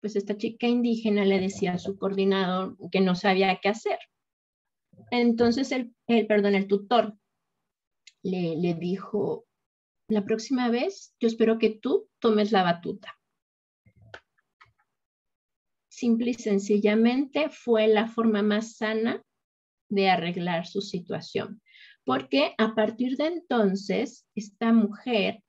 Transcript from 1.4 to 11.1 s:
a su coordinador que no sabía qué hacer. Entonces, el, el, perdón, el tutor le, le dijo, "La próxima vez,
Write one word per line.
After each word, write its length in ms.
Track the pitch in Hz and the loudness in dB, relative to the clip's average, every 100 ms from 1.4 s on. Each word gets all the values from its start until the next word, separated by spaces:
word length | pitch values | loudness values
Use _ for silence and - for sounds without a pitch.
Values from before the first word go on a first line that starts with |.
| 190 196 175 180 | 0 0 0 0
a 20 | |
su 200 | - 196 | -6 -4
coordinador 760 | 196 196 196 190 180 185 190 - 175 | -4 0 2 2 0 -2 -4 -10 -4
que 80 | 190 | 0
no 160 | 190 180 | 2 2
sabía 420 | 202 190 190 185 | 2 2 2 2
qué 80 | - | 0
hacer. 280 | 220 415 - - _ _ _ _ _ _ _ _ _ - | -2 -4 -6 -8 _ _ _ _ _ _ _ _ _ -6
Entonces, 600 | 240 240 233 233 240 269 | 0 2 4 2 2 -2
el, 240 | 254 247 _ - | -4 -6 _ 0
el, 200 | 233 214 | 0 4
perdón, 280 | 208 202 202 | 2 4 2
el 120 | 196 | 2
tutor 500 | 202 - 240 214 - _ _ _ _ _ _ _ _ - _ | -2 2 0 0 -4 _ _ _ _ _ _ _ _ -20 _
le, 360 | 190 185 175 160 | -6 -2 -2 -2
le 160 | 175 | -2
dijo, 720 | 165 175 190 - 208 165 156 _ _ _ _ _ _ _ | -2 -4 -6 -6 -4 -4 -6 _ _ _ _ _ _ _
"La 160 | 214 202 | -2 0
próxima 420 | 220 - 262 247 | -4 -2 -2 0
vez, 480 | 233 320 392 - | 0 -2 -6 -20